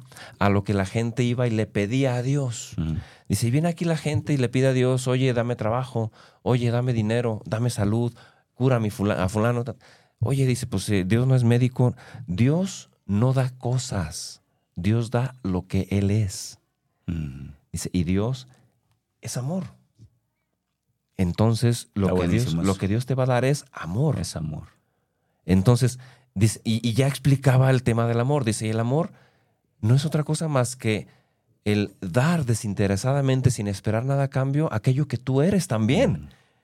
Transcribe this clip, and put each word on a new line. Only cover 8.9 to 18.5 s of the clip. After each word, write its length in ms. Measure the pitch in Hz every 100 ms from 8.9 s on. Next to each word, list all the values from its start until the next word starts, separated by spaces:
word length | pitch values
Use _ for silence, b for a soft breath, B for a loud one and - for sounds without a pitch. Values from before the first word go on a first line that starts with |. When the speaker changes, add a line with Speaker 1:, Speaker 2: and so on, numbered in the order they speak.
Speaker 1:
fula-, 300 | - 101 78
a 80 | 92
fulano.'" 360 | 107 113 120 120 - b b b _
Oye, 260 | 107 135 131
dice, 200 | 123 117
"Pues, 200 | 98 98
eh, 140 | 101
Dios 220 | 90 113 131
no 80 |
es 80 | 127
médico." 540 | 117 120 123 - 123 - B B -
Dios 600 | 90 123 165 190 - - _ -
no 260 | 101 127
da 180 | 131 127 -
cosas, 840 | 120 127 - 107 78 - - - _ _ _ -
Dios 340 | 92 113 113
da 240 | 120 120 -
lo 240 | 95 92 -
que 220 | 98 95
Él 220 | 98 98
es. 480 | 107 101 - - - _ _ _ _ -
Speaker 2:
Ujú. 420 | 85 73 65 67 73 _
Speaker 1:
Dice, 180 | - -
"Y 120 | 90
Dios 420 | 82 95 110 131 -